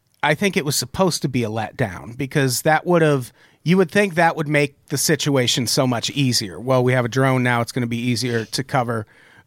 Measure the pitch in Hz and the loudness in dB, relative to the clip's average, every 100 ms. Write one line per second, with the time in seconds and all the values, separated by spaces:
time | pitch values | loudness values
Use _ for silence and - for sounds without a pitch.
0 | _ _ 147 151 202 175 147 - 127 - | _ _ -2 0 0 0 -2 -2 -4 0
1 | 190 - 147 123 110 110 110 - 110 87 | 0 0 -2 -2 -2 -4 -6 -4 -4 -6
2 | 76 120 135 151 135 117 160 156 175 175 | -12 -10 -4 0 0 0 2 0 2 2
3 | 156 139 120 - _ _ 151 190 180 202 | 4 2 -2 -14 _ _ 2 2 4 2
4 | 202 165 165 143 147 147 143 - - 143 | 0 2 2 0 0 0 0 -4 -8 -4
5 | - 151 147 135 123 - 117 - 131 117 | 0 0 2 2 2 0 0 0 0 0
6 | - 127 131 113 101 85 123 131 127 127 | -2 0 0 0 -4 -6 0 2 4 2
7 | 117 127 135 131 123 120 117 131 120 117 | 0 2 2 2 2 0 -2 -4 -4 -2
8 | 123 113 123 117 107 - - 139 120 113 | -2 -2 -2 -4 -4 -6 -2 -2 -2 -4
9 | 107 _ - - | -8 _ -20 -20